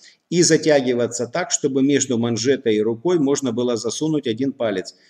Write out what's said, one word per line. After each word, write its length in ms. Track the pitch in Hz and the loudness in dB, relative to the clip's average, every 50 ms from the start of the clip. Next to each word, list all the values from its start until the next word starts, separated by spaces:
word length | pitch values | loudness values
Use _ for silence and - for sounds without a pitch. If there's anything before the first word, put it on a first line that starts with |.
| - - _ _ _ _ | -20 -20 _ _ _ _
и 100 | 165 180 | 2 2
затягиваться 840 | 165 160 160 143 - 156 147 143 127 127 123 120 120 113 120 - 120 | 4 4 4 2 4 4 4 4 4 2 0 0 0 -2 -2 -6 -6
так, 240 | 113 - 170 180 - | -6 -4 -6 -4 -4
чтобы 320 | - - - 139 131 135 | -4 -2 -2 -2 0 2
между 340 | 135 143 143 135 139 143 123 | 2 2 2 2 2 0 0
манжетой 600 | 113 117 120 117 101 113 139 131 131 - 117 107 | -2 0 -2 -2 0 0 0 0 0 0 0 0
и 40 | 107 | 2
рукой 380 | 107 113 113 113 - 175 185 165 | 0 0 -2 -2 -2 0 2 2
можно 320 | 139 139 143 135 135 123 | 2 2 0 0 -2 -4
было 260 | 110 123 123 123 120 | -2 -2 -2 -2 -2
засунуть 520 | 107 110 113 - - 151 160 156 147 - 123 | -2 -4 -6 -4 -4 -2 -2 -2 -2 -2 -2
один 240 | 110 117 139 139 | -2 -2 -4 -4
палец 420 | 131 - 120 110 101 92 92 - - _ _ _ | -2 -2 -2 -2 -2 -4 -6 -8 -16 _ _ _